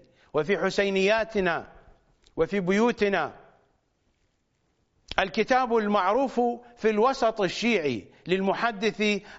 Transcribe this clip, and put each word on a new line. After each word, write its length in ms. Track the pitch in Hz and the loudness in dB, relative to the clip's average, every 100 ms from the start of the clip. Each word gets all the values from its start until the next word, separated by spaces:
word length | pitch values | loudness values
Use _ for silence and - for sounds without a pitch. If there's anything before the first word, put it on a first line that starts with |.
| - _ _ | -16 _ _
وفي 240 | 151 151 180 | -2 0 0
حسينياتنا 1120 | 190 208 202 190 190 220 220 208 180 151 - - - - _ _ _ - | 0 0 2 2 2 2 0 0 0 -2 -6 -18 -20 -20 _ _ _ -4
وفي 240 | 160 202 | -2 0
بيوتنا، 760 | 175 202 233 - 208 185 139 - - _ _ _ _ _ _ _ _ _ _ _ _ _ _ _ - - | 0 2 2 2 0 0 -2 -8 -20 _ _ _ _ _ _ _ _ _ _ _ _ _ _ _ -8 -4
الكتاب 580 | 190 - 208 254 247 233 | -2 -2 0 2 2 0
المعروف 640 | 208 208 185 240 262 233 240 233 - - | 0 0 2 0 0 0 -2 -4 -12 -4
في 140 | 220 | -2
الوسط 500 | 208 247 262 226 220 | 2 0 2 0 0
الشيعي 680 | 196 - 233 208 147 110 - - 165 | -2 -2 0 0 0 -4 -8 -12 -2
للمحدث 960 | 190 190 170 233 202 214 - 214 202 - | 0 0 0 -2 -2 -4 0 0 -2 -6